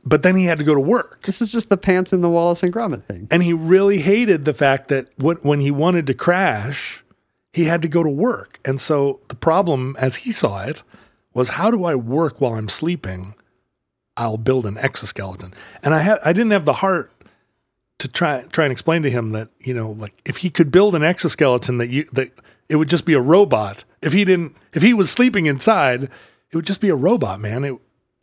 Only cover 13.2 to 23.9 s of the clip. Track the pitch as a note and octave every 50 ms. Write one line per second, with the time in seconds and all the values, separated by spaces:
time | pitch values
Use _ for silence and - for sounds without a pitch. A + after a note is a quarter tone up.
13.2 | F#2 F#2+ G#2 _ _ _ _ _ _ _ _ _ _ _ _ _ _ _ _ -
14.2 | A#2 A2+ A2 A2 A2+ C3 C3 C3 A2+ G#2 G#2 - - C3+ - - - G2+ - -
15.2 | G2 F#2+ F#2 F2 F#2 F2+ - - - - - - - C#3 D#3+ D#3 D3+ G3 G#3+ -
16.2 | - D#3 E3+ G3+ A#3+ A3 G#3 G3 D3+ D#3 - - G3 F#3+ F#3 E3 - _ _ _
17.2 | _ _ _ _ _ _ _ _ _ _ _ _ _ _ _ _ - C3+ - -
18.2 | F3 D3+ C#3+ B2+ - - - - D#3 C3+ B2+ - - - D#3+ E3+ D3+ C#3 A#2+ B2
19.2 | A2+ A2 G#2+ A2 A2 - _ _ - C3 B2+ A#2+ A2+ A2 G#2 A2 G#2+ G2+ _ _
20.2 | _ - - - - F3+ - - E3+ C#3 B2 F3+ G3+ G#3 F3+ D#3+ D3+ E3 F3+ -
21.2 | - D#3 - - D3+ C3+ B2 B2 - - B2 A#2+ A#2+ A#2+ B2 C#3 D3+ - - B2+
22.2 | C3 - _ - _ _ _ _ _ _ D3+ D#3 D#3 C3+ E3+ D#3 - F3 D#3 C3+
23.2 | B2 C3+ E3 G3 G#3 D#3 B2+ G#2+ G#2+ G2 G2+ - - _